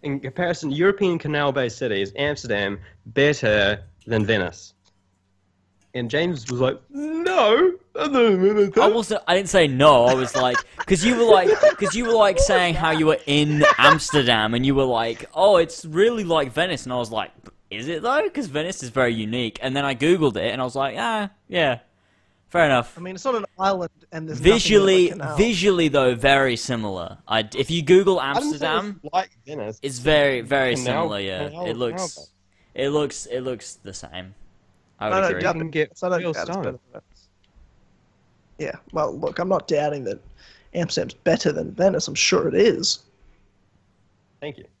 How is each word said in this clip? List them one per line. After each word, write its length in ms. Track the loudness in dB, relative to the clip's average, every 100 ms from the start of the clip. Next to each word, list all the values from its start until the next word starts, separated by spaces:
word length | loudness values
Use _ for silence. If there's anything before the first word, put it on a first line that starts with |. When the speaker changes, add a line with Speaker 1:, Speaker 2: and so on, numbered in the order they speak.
Speaker 1:
in 180 | -8 -8
comparison 500 | -8 -6 -6 -4 -6
to 60 | 0
European 420 | 0 0 -2 -2
canal-based 600 | -4 -2 0 0 -4 -4
cities, 340 | -4 -4 -4 -4
Amsterdam 640 | -4 -4 -4 -2 -2 -6 -14 -20 -8
better 760 | 0 2 2 0 2 2 -2 -8 _ -4
than 200 | -2 0
Venice. 460 | 0 -2 -8 -20 _ _ _ _ _ _ _ _ _ _ _ _
And 160 | -8 -4
James 400 | -2 -2 -4 -8
was 100 | -2
like, 180 | -2 -2 _
"No, 840 | -12 -8 -4 -2 2 4 4 2 0 _ -6
I 80 | -2
don't 40 |
know 380 | 2 4 4 4
about 240 | 4 2
that." 80 | 4
Speaker 2:
I 60 | 4
wasn't, 340 | 4 -2 -4 0
I 80 |
didn't 140 | 0 2
say 180 | 2 4
no. 380 | 6 8 8
I 80 | 6
was 220 | 4 0 0
like, 220 | 0 0 -6 -14 -2
'cause 160 | 2
you 140 | 2 4
were 80 | 6
like, 160 | 6 6 4 4 4
'cause 160 | -4
you 100 | -2
were, 80 | 0
like, 260 | 4 4 4
saying 360 | 2 4 2
how 160 | 0 0
you 160 | 2 2
were 100 | 2
in 400 | 2 2 2 4 4 6
Amsterdam, 760 | 4 4 2 0 2 2 0
and 140 | 0 0
you 80 |
were 100 | 2
like, 400 | 2 0 -2 -6 -10
"Oh, 240 | 0 4 4
it's 300 | 2 -4 -8
really 380 | 0 2 2
like 280 | -2 -2 -2
Venice," 320 | -4 -4 -4
and 80 | -6
I 40 | -6
was 140 | -4
like, 200 | -6 -8 _ -20 _ _
"Is 180 | -14 -10
it 140 | -8
though? 260 | -2 -2 -2
'Cause 180 | -6 -6
Venice 360 | -6 -6 -8
is 80 | -8
very 240 | -2 0
unique." 440 | 0 -4 -4 -6 -6
And 120 | -6
then 120 | -4 -4
I 80 |
Googled 420 | -2 2 2 2 0
it, 160 | -4
and 80 | -4
I 40 |
was 120 | -6 -4
like, 200 | -6 -4
"Ah, 320 | -4 -4 -6 _ _
yeah, 300 | -2 0 -2 _ _ _ _ _ _ _
fair 160 | 0 2
enough." 260 | 2 0 -10
Speaker 3:
I 20 |
mean, 140 | -14
it's 100 | -8
not 100 | -4 -4
an 100 | -6 _
island, 320 | -2 0 -4 _ _
and 160 | -12 -10
there's 100 | 2
nothing 140 | 4
Speaker 2:
Visually, 560 | 4 6 4 6 4 4
Speaker 3:
but 80 | 0
a 40 |
canal. 160 | -8 0
Speaker 2:
visually 500 | 0 2 2 2 2
though, 260 | 4 2
very 420 | 2 2 4 2 -2
similar. 600 | -4 -4 -4 -6 -10 -14 -4
I, 220 | -2 -2 -6
if 140 | -4
you 100 | -4
Google 380 | 4 6 6 0
Speaker 1:
I 140 | 0
didn't 80 | -2
say 60 | -2
it 40 |
was 100 | -4
Speaker 2:
Amsterdam, 380 | -2 -2 -4 -12 -4
Speaker 1:
like 160 | -4 -4 _ -14
Venice. 320 | -10 -10 -10
Speaker 2:
it's 180 | -10 -4
very, 440 | 2 4 2 0
very 320 | -2 0 0
Speaker 1:
Canal, 300 | -2 -2 -2
Speaker 2:
similar. 160 | -4 -4
Yeah, 280 | -6 -8 -8
Speaker 1:
canal, 160 | -8 -10
Speaker 2:
it 100 | -6
looks, 360 | -6 -6 -10 -12
Speaker 1:
canal. 120 | -20 _ _ _ _
Speaker 2:
it 140 | -8 -4
looks, 340 | -2 -4 -8
it 160 | -10 -8
looks 380 | -8 -10 -12 -20
the 120 | -18
same. 400 | -18 -16 -16 -16 -20 -20 _ _ _ _ _
I 120 | -4
would 40 | -2
Speaker 3:
I 40 |
don't 100 | -2
Speaker 2:
agree. 100 | -2
Speaker 3:
doubt 120 | -4 -4
Speaker 1:
You 40 |
can 80 | -6
Speaker 3:
it. 40 |
Speaker 1:
get 200 | -4 -4 -4
Speaker 3:
I 60 | -4
don't 100 | -4
Speaker 1:
real 120 | -4
Speaker 3:
doubt 80 | -6
it's 60 | -6
Speaker 1:
stoned. 120 | -6
Speaker 3:
better 80 | -8
than 80 | -10 _ -20
Venice. 260 | _ _ _ _ _ _ _ _ _ _ _ _ _ _ _ _
Yeah, 200 | -10 -10 _
well, 200 | -6 -6 -6
look, 200 | -8 -6
I'm 100 | -4
not 180 | -4 -2
doubting 360 | -2 -2 -6
that 140 | -10 -12 -14 -20 -20 _ _
Amsterdam's 400 | -8 -6 -6 -8
better 400 | -6 -2 0 -2
than 200 | -4 -8
Venice. 360 | 0 0 0 -6
I'm 60 |
sure 340 | -2 0 0 0
it 60 |
is. 460 | 2 2 2 -4 -6 _ _ _ _ _ _ _ _ _ _ _ _ _ _
Speaker 1:
Thank 160 | -14 -14
you. 80 | -20 _